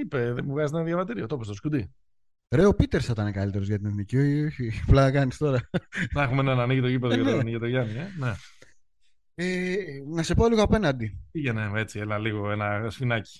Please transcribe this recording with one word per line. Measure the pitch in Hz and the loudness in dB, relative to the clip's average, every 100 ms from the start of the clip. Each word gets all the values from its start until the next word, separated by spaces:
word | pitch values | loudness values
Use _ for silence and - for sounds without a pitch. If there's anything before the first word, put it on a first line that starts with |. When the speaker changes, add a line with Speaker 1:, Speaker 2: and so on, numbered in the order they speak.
Speaker 1:
είπε, | 220 135 120 | -4 -2 -2
δεν | 123 | -2
μου | 139 | -4
βγάζει | 139 147 | -2 -2
ένα | 165 | -2
διαβατήριο, | 165 170 190 220 110 | -2 -2 -4 -6 -6
το | |
είπε | 143 | -6
στο | 104 | -6
σκουτί. | 104 156 147 95 _ _ _ _ _ - | -8 -4 -4 -4 _ _ _ _ _ 0
Speaker 2:
Ρε, | 127 202 | 4 6
ο | |
Πίτερς | - 269 175 | 6 4 2
θα | - | 0
ήταν | 110 104 | -2 -2
καλύτερος | 98 101 101 98 | -2 -2 -2 -2
για | 104 | -2
την | 104 | -2
εθνική, | 104 98 131 | -4 -2 0
όχι, | 143 147 151 135 117 | 2 2 -2 -4 -6
όχι, | 107 | 0
<laughs> | - | 6
πλάκα | 139 135 139 | 8 6 4
κάνεις | 131 - | 0 0
τώρα. | 151 127 - - - - - | 0 0 -2 -6 -4 -6 -2
Speaker 1:
Να | 147 | -2
έχουμε | 135 135 | 0 2
έναν | 135 127 | 2 2
ανοίγει | 120 131 | 2 2
το | 123 | 2
γήπεδο | 127 120 | 0 2
Speaker 2:
Ε, | 247 | 2
Speaker 1:
για | 269 | 2
τον, | 180 | 2
Speaker 2:
ναι. | 113 | 0
Speaker 1:
για | 113 | -2
τον | 117 | -2
Γιάννη, | 131 110 | -2 -2
ε, | 113 190 185 | -6 -8 -6
ναι. | 123 95 - - - - _ _ _ _ _ - | -6 -6 -12 -20 -20 -20 _ _ _ _ _ -8
Speaker 2:
Ε, | 180 180 180 190 175 139 139 | -4 -4 -4 -4 -6 -10 -6
να | 165 | -4
σε | 160 | 0
πάω | 175 233 | 4 4
λίγο | 220 | 4
απέναντι. | 202 220 170 131 107 - - | 4 4 2 0 -4 -8 -10
Speaker 1:
Πήγαινε | 165 135 110 104 | -6 -2 -2 -2
έτσι, | 107 107 104 | -2 -4 -6
ένα | 107 107 | -4 -2
λίγο, | 110 104 101 | -2 -2 -2
ένα | 104 104 104 113 | -2 -2 -2 -4
σφινάκι. | - 127 113 - | -4 -2 -2 -4